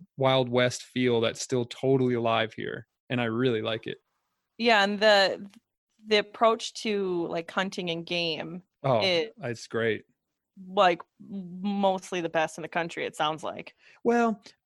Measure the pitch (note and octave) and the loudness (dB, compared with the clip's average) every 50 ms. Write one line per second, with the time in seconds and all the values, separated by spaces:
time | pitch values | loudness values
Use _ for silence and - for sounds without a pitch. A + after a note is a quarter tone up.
0 | - _ _ - C3+ C3 C3 C3 B2+ B2 A#2+ B2 B2 B2 - - - - _ B2+ | -12 _ _ 0 2 4 4 4 2 2 2 2 2 2 0 -4 -10 -8 _ 0
1 | B2+ B2 A#2+ A2+ A2+ A2+ - - - - C3+ B2 A#2 - - - - C3 C3+ C3 | 2 2 4 4 2 0 -2 -4 -4 -2 -2 -2 -2 -4 -6 -4 0 2 2 4
2 | B2+ B2 B2 A#2 A#2 A#2 A2+ A2+ A2+ A2 - - G2+ - - - - _ _ _ | 4 2 2 2 2 2 2 2 0 -2 -4 -8 -8 -8 -8 -10 -12 _ _ _
3 | _ - B2 B2 A#2+ A2+ A2+ A#2+ C3 C3 A#2 A2 A2 A2+ A2+ A2 - - - - | _ -6 -4 -2 -2 0 0 2 2 2 2 0 -2 -4 -4 -6 -6 -10 -12 -12
4 | _ _ _ _ _ _ _ _ _ _ _ - A3+ A#3+ A3+ G3+ G3 G3+ G#3 G3 | _ _ _ _ _ _ _ _ _ _ _ -2 2 4 4 4 4 2 2 2
5 | G#3+ G#3+ G#3 G3 G3 F3 G#2 - G3+ - - - _ _ _ _ _ _ _ _ | 4 6 6 6 6 4 2 -4 -8 -14 -20 -20 _ _ _ _ _ _ _ _
6 | G#3+ G#3+ G#3+ G#3 G3+ G#3 - - A#3 A3+ A3+ A#3 - - - - - A3 G#3 G3+ | -2 0 0 0 0 -2 -2 2 4 4 4 2 -2 -10 -10 -8 -4 -4 -2 -2
7 | G3 F#3 F3+ F3 E3 D#3+ E3+ E3+ E3 - - G3+ F#3+ G3 - G#3 F3+ F3 E3 E3+ | -2 -2 -2 -2 -4 -4 -4 -6 -8 -6 -4 -4 -4 -4 -4 -6 -6 -4 -6 -6
8 | E3+ - F3 F3 E3+ E3 D#3 D3 D#3+ D#3+ E3+ F#3 - _ _ _ - C3+ B2+ A2 | -6 -4 -4 -2 -2 -2 -4 -6 -8 -10 -12 -14 -16 _ _ _ -2 0 2 2
9 | C#3+ F#3+ F3 E3 D#3 D3 - - D#3+ A#2+ A#2 - - - - A2+ A2+ A2+ G#2 G#2 | 2 2 2 0 -2 -4 -8 -10 -8 -8 -8 -8 -10 -6 -4 -2 0 0 -2 -2
10 | - _ _ _ _ _ _ _ _ _ _ G3 F#3 F#3 F#3 G3+ G3 F3+ F3 F3 | -6 _ _ _ _ _ _ _ _ _ _ -20 -18 -4 2 4 4 4 4 2
11 | - - _ _ G3+ G3+ G3 G3 F3+ F3 F3+ F#3 F#3 G#3 G3 G3+ G3+ F#3+ F#3+ F#3 | -4 -14 _ _ -18 -14 -12 -12 -12 -12 -12 -8 -6 -4 -2 2 2 2 2 0
12 | - - F#3+ F3+ E3 D#3+ D#3+ E3 D#3+ D#3+ - - D3+ - - F3 E3 E3 - D#3 | -4 -6 -6 -4 -4 -2 0 0 0 -2 -4 -10 -12 -6 -4 -4 -4 -4 -6 -6
13 | C3 - - - D#3 D3+ D#3+ D3+ - F#2+ F#2 - - - - _ _ - - _ | -6 -6 -4 -2 -2 -2 -2 -4 -6 -8 -10 -10 -14 -16 -20 _ _ -20 -20 _
14 | - A#3+ A#3 A#3+ A#3 A3+ G#3 - - - - _ _ | 0 2 2 4 2 2 0 -4 -8 -18 -20 _ _